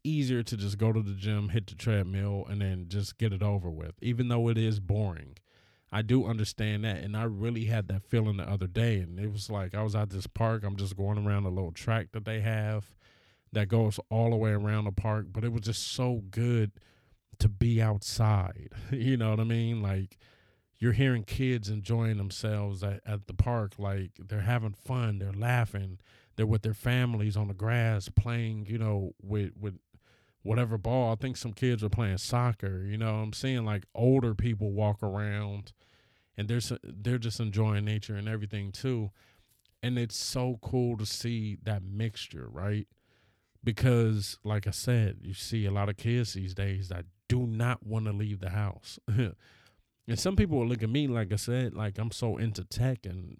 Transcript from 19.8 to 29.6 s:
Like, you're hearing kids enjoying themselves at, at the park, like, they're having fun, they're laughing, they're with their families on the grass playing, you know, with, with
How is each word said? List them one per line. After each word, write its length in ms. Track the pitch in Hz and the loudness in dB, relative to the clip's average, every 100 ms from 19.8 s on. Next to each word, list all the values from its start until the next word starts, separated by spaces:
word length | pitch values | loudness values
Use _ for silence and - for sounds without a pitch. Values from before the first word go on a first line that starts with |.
Like, 360 | 98 95 95 - - _ _ _ _ - | 0 0 -2 -8 -20 _ _ _ _ 0
you're 160 | 120 | 2
hearing 300 | 110 135 120 | 4 4 2
kids 460 | 101 - 131 120 101 | -2 0 0 0 -2
enjoying 480 | 107 95 117 113 107 | -4 0 0 2 0
themselves 680 | 98 - 110 104 101 95 | -2 -4 -2 -2 -2 -2
at, 180 | 101 98 - | -4 -4 -4
at 220 | 104 - | -6 -4
the 60 | |
park, 400 | 92 123 117 101 - | 2 2 2 -2 -4
like, 340 | 101 98 92 - | -2 -2 -6 -10
they're 220 | 98 107 | -6 -2
having 320 | 98 120 110 | 0 0 0
fun, 460 | 98 - 127 113 101 | -6 -6 -2 0 -2
they're 120 | 98 | -4
laughing, 680 | 98 117 123 113 101 95 92 - - _ - | -2 0 2 0 -2 -6 -10 -16 -20 _ -2
they're 100 | 110 | 2
with 180 | 110 | 2
their 100 | 110 | 0
families 640 | 104 123 127 123 110 104 101 | -2 0 2 2 2 0 0
on 100 | 101 | -2
the 60 | |
grass 560 | 95 110 120 113 104 - | -2 0 2 2 2 2
playing, 560 | - 120 117 113 107 101 | 2 2 2 -2 -4 -4
you 120 | 113 | -2
know, 360 | 110 101 95 - | 0 0 -2 -6
with, 300 | 98 107 98 | -4 -2 -2
with 220 | - | -4